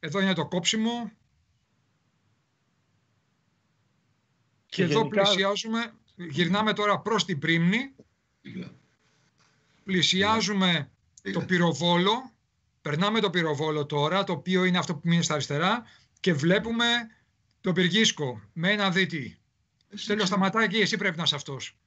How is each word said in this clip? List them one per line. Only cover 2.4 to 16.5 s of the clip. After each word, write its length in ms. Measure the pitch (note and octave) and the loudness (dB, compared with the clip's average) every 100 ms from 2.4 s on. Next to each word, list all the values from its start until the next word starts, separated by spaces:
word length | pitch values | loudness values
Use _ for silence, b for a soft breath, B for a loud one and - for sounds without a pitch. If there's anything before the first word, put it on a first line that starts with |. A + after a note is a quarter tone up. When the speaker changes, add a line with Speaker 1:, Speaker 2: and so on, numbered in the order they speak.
| _ _ _ _ _ _ _ _ _ _ _ _ _ _ _ _ _ _ _ _ _ _ _ | _ _ _ _ _ _ _ _ _ _ _ _ _ _ _ _ _ _ _ _ _ _ _
Speaker 1:
Και 100 | - | -2
Speaker 2:
Και 60 | |
Speaker 1:
εδώ 160 | F3+ D3+ | 2 2
Speaker 2:
γενικά 240 | D#3 G#3 | 2 2
Speaker 1:
πλησιάζουμε, 720 | G3 F#3+ G3 G3+ A3 A3+ A#3 - _ _ | 2 2 0 -2 -4 -4 -6 -12 _ _
γυρνάμε 560 | F3 C#3+ E3+ G3+ G#3+ | -8 -2 0 2 0
τώρα 280 | G3+ G#3 G3 | 0 0 0
προς 240 | - A3 | 0 -2
την 140 | - E3 | -2 -4
πρίμνη. 560 | D#3 E3 E3+ G#3+ C4+ - - _ _ _ | 0 2 2 2 -2 -12 -20 _ _ _
Speaker 3:
Πήγα. 300 | - F3+ - - _ _ _ _ _ _ _ _ _ _ | -16 -14 -14 -18 _ _ _ _ _ _ _ _ _ _
Speaker 1:
Πλησιάζουμε 1040 | - F#3 D3 F3+ G3+ A3 F#3 G3+ F#3 E3+ C#3+ _ _ - | -4 0 2 2 2 2 0 0 2 0 -2 _ _ -16
Speaker 3:
Πήγα. 160 | G3 F#3+ | -8 -6
Speaker 1:
το 60 | - | -2
πυροβόλο. 880 | F3+ F3 C3+ F3 F3 F#3 A#3 C4 _ _ _ _ _ | 2 2 2 2 2 2 0 -4 _ _ _ _ _
Περνάμε 380 | - D3 G3+ A3 | -6 0 0 2
το 100 | G3+ | 0
πυροβόλο 560 | F3 E3 C#3+ D#3 D#3 C#3+ | 0 -2 -2 -2 -2 -2
τώρα, 380 | D3 D3 F#3 | 0 0 0
το 80 | F#3+ | -2
οποίο 320 | E3 - F#3 | -4 0 2
είναι 140 | F3+ F3+ | 2 2
αυτό 160 | - | 0
που 140 | D#3+ E3+ | -4 2
μείνει 140 | E3+ | 2
στα 120 | E3+ | 2
αριστερά. 480 | D3+ C3 C#3+ F3 A#3 A3+ B B _ | -2 -2 0 0 0 -4 B B _
Και 120 | - | 0
βλέπουμε 500 | D#3 D#3 | 2 2